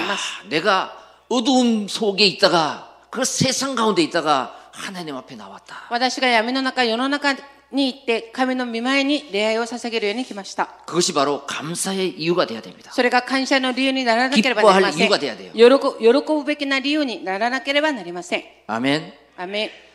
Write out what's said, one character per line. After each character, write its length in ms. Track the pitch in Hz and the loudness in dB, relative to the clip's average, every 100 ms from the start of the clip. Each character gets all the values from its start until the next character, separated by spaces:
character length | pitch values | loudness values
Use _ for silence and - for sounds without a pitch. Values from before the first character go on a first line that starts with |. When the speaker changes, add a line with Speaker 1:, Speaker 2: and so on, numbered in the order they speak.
| 175 | -4
Speaker 1:
ま 120 | 190 | -4
す。 40 | - - | -6 -10
Speaker 2:
야, 40 | 196 | -4
내가 420 | 156 202 190 147 - - - - | 0 2 2 0 -10 -20 -16 -2
어두움 580 | 240 240 254 240 220 196 | 0 4 4 4 2 -2
속에 380 | - 214 190 202 | -2 0 2 2
있다가, 680 | - 190 165 147 113 - - _ | 4 2 4 0 -4 -14 -20 _
그 140 | 226 | -4
세상 500 | 262 - 262 254 269 | -2 0 0 0 -4
가운데 280 | 247 220 185 | 0 2 2
있다가 680 | 147 170 151 139 113 - - | 0 0 2 0 0 -10 -20
하나님 440 | - - 185 156 131 | -14 -12 -10 -10 -12
앞에 200 | - 117 | -14 -18
나왔다. 500 | 98 - - - - | -18 -20 -18 -18 -6
Speaker 1:
私 320 | 240 254 269 | -2 0 0
が 80 | 262 | 2
闇 240 | 226 226 | 2 2
の 80 | 269 | -2
中、 240 | 262 254 | -2 0
世 120 | 233 226 | 0 0
の 100 | 269 | -2
中 260 | 285 285 262 - - _ | 0 0 -2 -6 -20 _
に 200 | 269 269 | -2 -2
行 40 | 269 | -2
っ 20 | |
て、 260 | - 226 226 | -2 -4 -4
神 220 | - 262 | -2 -2
の 100 | 254 247 | -2 -4
御 140 | 226 | -4
前 200 | 247 277 | 0 0
に 260 | 277 294 196 | 0 -2 -2
礼 120 | 196 214 | -2 0
拝 120 | 220 | 0
を 40 | |
捧 280 | 233 240 240 | -4 -6 -4
げ 80 | 220 | -2
る 80 | 208 | -2
よ 60 | |
う 40 | 226 | -2
に 80 | |
来 100 | 262 | -6
ま 100 | 208 | -10
し 100 | 185 | -8
た。 140 | - 170 - - | -6 -6 -8 -6
Speaker 2:
그것이 260 | 160 175 | -2 0
바로 320 | 147 139 139 - | 2 2 0 -4
감사의 640 | - 160 175 190 190 185 147 | -10 -8 -6 -4 -2 -4 -2
이유가 260 | 160 175 180 | 0 0 0
돼야 140 | 220 | -4
됩니다. 320 | 185 - - | -14 -18 -8
Speaker 1:
そ 100 | - | 0
れ 80 | 247 | 2
が 120 | 240 | 2
感 220 | 240 262 262 | 0 -2 2
謝 120 | 277 | 0
の 140 | 262 | 0
理 140 | 247 269 | 0 0
由 40 | |
に 140 | 262 | 0
な 100 | 247 | 2
ら 140 | 226 262 | 2 2
な 80 | 285 | 2
け 60 | |
れ 120 | 269 | 2
ば 80 | 214 | 4
な 160 | 214 190 | 6 6
り 60 | |
ま 80 | 196 | 4
せ 60 | 160 | 2
ん。 40 | 220 | 2
Speaker 2:
기뻐할 100 | 175 | 2
이유가 0 | |
돼야 180 | 139 104 | 0 -8
돼요. 160 | 92 | -4
Speaker 1:
喜-、 460 | 214 240 269 277 - | 6 8 6 2 2
喜 340 | 226 269 294 | 4 4 2
ぶ 120 | 302 | -2
べ 120 | 269 294 | -2 -4
き 80 | 277 | -2
な 120 | 269 | -2
理 140 | 269 | 0
由 100 | 302 | 0
に 200 | 269 196 | -2 -4
な 140 | 180 196 | -6 -2
ら 120 | 240 | -2
な 120 | 262 | -2
け 100 | 269 | -2
れ 80 | 285 | 0
ば 100 | 311 | 0
な 120 | 247 | -2
り 80 | 175 | -6
ま 100 | 175 | -10
せ 140 | - 208 | -6 -6
ん。 80 | - - - | -6 -16 -8
Speaker 2:
아멘. 440 | 113 131 151 165 - _ - | -2 0 0 -4 -18 _ -14
Speaker 1:
ア 80 | 180 | -8
メ 180 | 208 208 | -6 -6
ン。 40 | - - | -10 -20